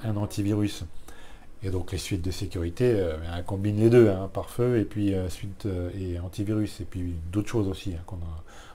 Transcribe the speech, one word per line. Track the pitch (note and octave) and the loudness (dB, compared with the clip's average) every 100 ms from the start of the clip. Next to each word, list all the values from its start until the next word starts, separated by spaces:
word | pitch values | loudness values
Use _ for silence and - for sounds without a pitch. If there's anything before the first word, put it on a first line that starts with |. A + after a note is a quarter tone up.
un | A2+ G#2 | -2 -2
antivirus. | G#2 - G2+ G#2 G#2 - E2 - - - - - - - | -2 0 2 2 2 -2 -6 -8 -8 -12 -12 -14 -14 -8
Et | G2 | -4
donc | F#2 F2+ | -2 -2
les | F2+ | -4
suites | - G2 | -2 -2
de | E2+ | -2
sécurité, | - F#2+ F#2 E2 E2 B2 A2 | -4 -4 -2 -4 2 4 4
euh, | F2 D#2 | 2 -2
ben, | E2 F2 | -4 -4
elles | |
combinent | F#2+ G2 G#2 G#2 | -4 0 0 6
les | A2+ | 8
deux, | A#2+ A2 | 10 10
hein, | F#2+ F#2+ | 6 -2
pare-feu | - F2+ - A#2+ A#2+ | -4 -6 0 2 2
et | G2+ | 0
puis, | G#2+ G2+ | 0 0
euh, | F#2+ F#2 | 2 -2
suite, | - G2+ F#2+ G#2+ | -4 -8 -6 -4
euh, | F2+ F2+ | -2 -4
et | G2 F#2 F2 | -4 -4 -4
antivirus, | F2 - G#2 G#2+ G#2 - | -6 -4 -2 0 0 -4
et | F2+ | -6
puis | F#2 F2+ E2+ E2 | -4 -4 -4 -2
d'autres | F#2+ G#2 | -2 0
choses | A#2 G2 | 2 0
aussi, | F#2 - | -2 -4
hein, | E2+ E2+ | -6 -8
qu'on | F2+ | -8
a, | E2+ D#2+ - - - | -6 -8 -10 -16 -14